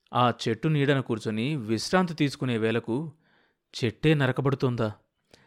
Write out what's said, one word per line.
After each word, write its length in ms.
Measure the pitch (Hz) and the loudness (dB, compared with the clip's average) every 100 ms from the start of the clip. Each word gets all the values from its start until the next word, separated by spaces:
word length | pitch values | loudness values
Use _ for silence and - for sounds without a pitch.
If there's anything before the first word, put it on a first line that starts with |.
| _ | _
ఆ 180 | 120 123 117 123 | 0 2 0 -2
చెట్టు 200 | 110 160 | -2 0
నీడన 320 | 151 139 139 | 2 2 0
కూర్చొని 560 | - 110 110 110 127 156 | 0 -4 -2 -4 -2 -4
విశ్రాంతి 580 | 107 110 - 185 180 | -2 -2 0 0 0
తీసుకునే 440 | 156 147 - 131 113 | 0 -2 -2 -2 0
వేళకు 540 | 113 113 113 120 160 - _ _ _ _ _ - | 0 0 -2 -4 -6 -12 _ _ _ _ _ -4
చెట్టే 300 | 117 - 151 | -4 0 2
నరకబడుతోందా? 800 | 156 131 131 135 135 131 117 110 - _ _ _ - | 4 2 2 0 2 0 0 -2 -4 _ _ _ -20